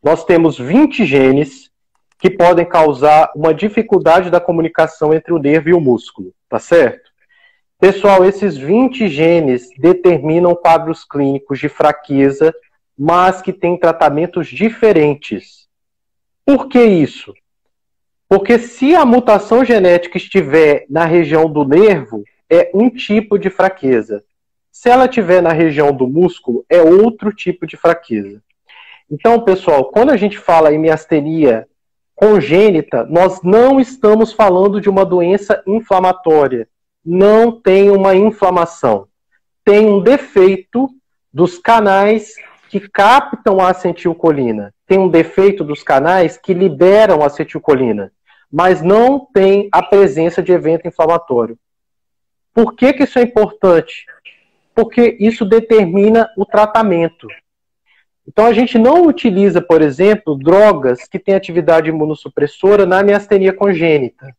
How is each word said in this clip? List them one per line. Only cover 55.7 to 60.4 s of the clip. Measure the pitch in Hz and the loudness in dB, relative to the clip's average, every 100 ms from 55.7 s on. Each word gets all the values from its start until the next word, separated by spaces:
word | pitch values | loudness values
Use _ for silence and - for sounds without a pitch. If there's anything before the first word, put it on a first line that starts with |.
| 220 185 190 202 226 220 - | 0 2 0 2 2 0 -6
o | 202 | -4
tratamento. | 208 214 220 214 170 165 _ 113 - _ _ _ _ _ _ _ _ - | 0 0 0 -2 -2 -4 _ -20 -20 _ _ _ _ _ _ _ _ -10
Então, | - 226 | 0 2
a | |
gente | 226 247 240 | 2 0 2
não | 226 330 339 | 2 4 2
utiliza, | - 240 185 202 175 | 0 -2 0 0 0
por | 170 160 | 0 0
exemplo, | 151 135 190 208 - | 0 0 0 0 -4
drogas | 143 | -4